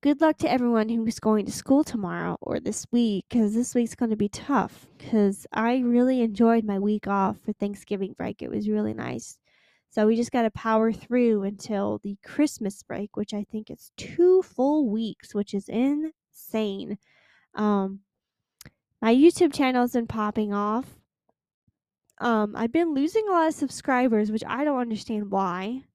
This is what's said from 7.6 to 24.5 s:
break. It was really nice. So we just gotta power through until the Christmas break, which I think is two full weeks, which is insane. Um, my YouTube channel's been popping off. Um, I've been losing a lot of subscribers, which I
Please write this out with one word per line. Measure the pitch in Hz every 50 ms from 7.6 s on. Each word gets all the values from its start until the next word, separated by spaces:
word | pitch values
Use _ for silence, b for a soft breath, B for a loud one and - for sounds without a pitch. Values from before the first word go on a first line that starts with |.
| - 202 202 202 - - 202 190 196 190 -
break. | _ 247 - 208 _ -
It | -
was | - 208 208 208
really | 214 214 214 - -
nice. | - 120 123 123 - 233 - - _ _ _ _ _ _ _ _ _ _ _ _
So | - 214
we | 214 226
just | 226 240 - -
gotta | 254 233 220 -
power | - - 226 220 220 220 226
through | 220 - - - 240 247 247 233 220 208 196
until | 196 208 196 - - 220 196 202 208 214 208 _
the | 202 202 - _
Christmas | - - - 294 302 - - 226 196 202 - -
break, | _ - - 202 214 _
which | - 208 - -
I | 208 208
think | _ - 214 214 -
is | - - - - _ -
two | - - - - 339 359 370 381
full | 370 - - - 254 277 294 311 294 226
weeks, | 196 220 226 214 - _ - - -
which | 208 208 - -
is | 196 - -
insane. | - 220 247 277 294 294 311 320 320 _ _ _ _ - - - - 220 220 208 196 196 - - 208 202 b b b b b b b b b b b
Um, | - 214 208 208 202 190 190 196 196 _ _ _ _ _ _ _ _ _ _ _ _ - - _ _ _ _ _ _ -
my | 220 233
YouTube | 262 285 339 339 - 359 320 285
channel's | - 285 262 254 247 247 240 -
been | 247 233
popping | 226 - 226 214 208 208 226 214 208 202
off. | 202 208 208 214 240 262 - - _ _ _ _ _ _ _ _ _ _ _ _ _ _ _ _ _ _ _ _ _ _ _ _
Um, | _ - 240 233 214 208 208 -
I've | - 226 233 233
been | 320 349 339 302
losing | 269 277 320 - 440 440 415
a | 381
lot | 339 320 320
of | 320
subscribers, | - 302 262 - - - - 262 247 247 262 220 214 214 208 214
which | 220 -
I | -